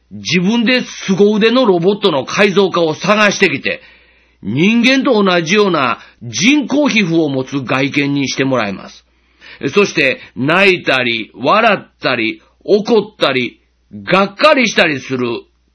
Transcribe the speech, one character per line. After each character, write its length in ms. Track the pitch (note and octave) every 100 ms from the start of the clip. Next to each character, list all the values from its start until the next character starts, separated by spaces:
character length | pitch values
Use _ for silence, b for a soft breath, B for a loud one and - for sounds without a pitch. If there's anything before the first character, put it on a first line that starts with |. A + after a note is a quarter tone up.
| _
自 300 | G2+ G2 E3+
分 240 | F3+ A#3
で 180 | A#3 B3+
凄 540 | B3 - - F#3+ G3+ G#3+
腕 160 | A3
の 140 | B3 A#3+
ロ 140 | F3
ボ 140 | F3
ッ 60 | G#3
ト 120 | G3
の 140 | D3 A#2
改 280 | - G#3
造 160 | F#3 F#3+
家 120 | F3+
を 120 | D#3+
探 380 | D3+ - G#3 G#3
し 80 | G3
て 100 | F3+
き 120 | C3+
て、 200 | G2 D#2 b b b b b b
人 420 | F#2+ C3 F#3+ A#3
間 200 | A#3 C4+
と 200 | A3 G#3+
同 180 | G3 F3
じ 140 | D#3+ G#3
よ 120 | G#3
う 40 |
な 280 | D#3+ B2 - B B
人 460 | A#2 A2 G#3 D4+ A#3
工 220 | C#4 C#4
皮 140 | G#3+
膚 180 | F3 E3
を 80 | D3+
持 140 | C3
つ 200 | C3 C#3+
外 280 | B2 C3 C#3
見 220 | D3 C#3+
に 160 | C#3+ C#3
し 60 | -
て 80 |
も 140 | C3+ B2+
ら 120 | G2+
い 40 |
ま 160 | F#2 -
す。 160 | - _ _ B B B B C#3
そ 120 | F#3+ G3
し 80 |
て、 260 | D#3+ C#3 A#2 B A#2
泣 460 | C3+ F3 G3+ F3+
い 20 |
た 180 | D#3+ C3
り、 300 | B2 A2+ G#2 -
笑 420 | C3+ G3+ A3+ D#3
っ 120 | - _
た 160 | D3 A#2+
り、 260 | A2 - b b -
怒 340 | G#3 G3+ A3+
っ 160 | G3+ -
た 140 | D3+
り、 300 | C3 A#2+ - _ _ _
が 300 | G#2 G2+ F#3
っ 120 | G3 G3
か 200 | D4+ C#4+
り 120 | A#3
し 80 | -
た 120 | F3
り 120 | C3+
す 160 | - C3
る 120 | A#2+ A2+ - _ _